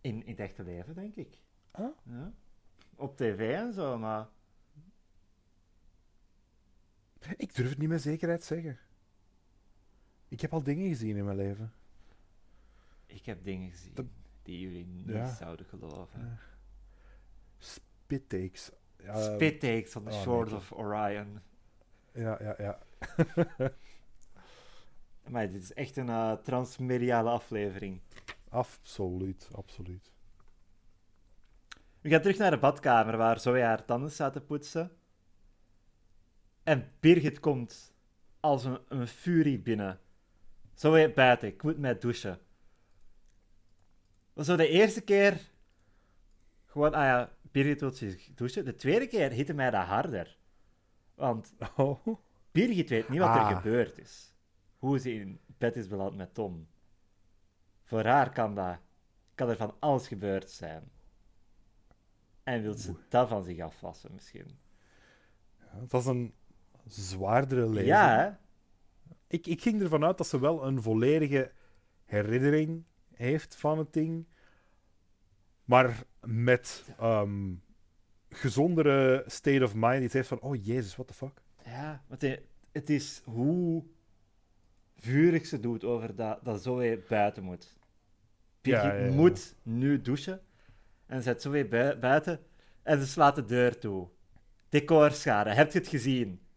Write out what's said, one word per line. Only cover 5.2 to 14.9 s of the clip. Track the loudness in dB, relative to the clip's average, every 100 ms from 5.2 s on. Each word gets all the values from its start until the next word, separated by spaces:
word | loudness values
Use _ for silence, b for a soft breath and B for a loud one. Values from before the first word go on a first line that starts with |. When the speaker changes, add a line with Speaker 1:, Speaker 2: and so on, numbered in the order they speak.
| _ _ _ _ _ _ _ _ _ _ _ _ _ _ _ _ _ _ _ _ -16 -10
Speaker 2:
Ik | -10
durf | -4 -4
het | -2
niet | -2
met | -2
zekerheid | -4 -4 -2 -4
zeggen. | -4 -8 -8 -12 _ _ _ _ _ _ _ _ _ _ _ _ _ _ _
Ik | -10
heb | -6
al | -4
dingen | -4 -4 -2
gezien | -4 -4 -4
in |
mijn | -4 -4
leven. | -6 -6 -12 -16 -20 -20 -20 -20 _ _ -20 -20 -20 -20 -20 -20 _
Speaker 1:
Ik | -20
heb | -14 -14
dingen | -10 -10 -10
gezien | -16 -18
Speaker 2:
Dat | -14 -14 -14 -20 -20
Speaker 1:
die | -16 -14
jullie | -12 -12
niet | -14